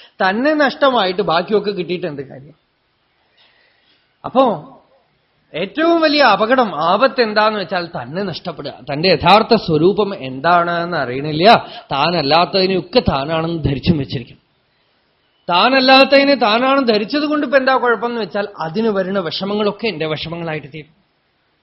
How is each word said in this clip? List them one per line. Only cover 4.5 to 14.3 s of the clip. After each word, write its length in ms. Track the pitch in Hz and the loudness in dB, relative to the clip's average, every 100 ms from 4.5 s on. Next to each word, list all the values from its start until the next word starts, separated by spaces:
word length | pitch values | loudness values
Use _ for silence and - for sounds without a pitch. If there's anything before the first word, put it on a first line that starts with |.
| 165 - - _ _ _ _ _ _ _ | 0 -8 -20 _ _ _ _ _ _ _
ഏറ്റവും 460 | 147 190 - 330 339 | -8 -8 -2 2 2
വലിയ 220 | 311 294 | 2 4
അപകടം, 600 | 262 196 214 262 220 147 | 4 4 2 2 0 0
ആപത്ത് 400 | 165 202 254 254 | 0 2 2 0
എന്താന്ന് 360 | 226 214 214 214 | -2 2 0 0
വെച്ചാൽ 280 | 185 185 170 | -4 -6 -6
തന്നെ 360 | 165 120 165 | -10 -10 -8
നഷ്ടപ്പെടുക, 520 | 202 - 185 156 143 - - | -8 -8 -10 -12 -12 -14 -8
തന്റെ 160 | 143 180 | -4 0
യഥാർത്ഥ 460 | 156 170 208 220 | 2 4 4 4
സ്വരൂപം 720 | 226 - 151 175 208 196 160 | 0 2 2 2 2 -2 -4
എന്താണെന്ന് 720 | 131 131 160 175 170 170 170 170 | -10 -4 2 2 2 -2 -4 -4
അറിയണില്ല, 720 | 123 127 151 151 196 196 - - - | -4 -6 -4 2 4 4 2 -16 -6
താനല്ലാത്തതിനെയൊക്കെ 1080 | 139 156 175 139 160 175 190 185 185 - 247 | -2 0 0 2 2 2 0 0 -2 0 0
താനാണെന്ന് 640 | 202 143 147 160 165 165 | 0 -2 -2 -4 -4 -4
ധരിച്ചും 340 | 139 131 175 160 | -2 -2 0 -2
വെച്ചിരിക്കും. 380 | 131 123 117 | -2 -8 -10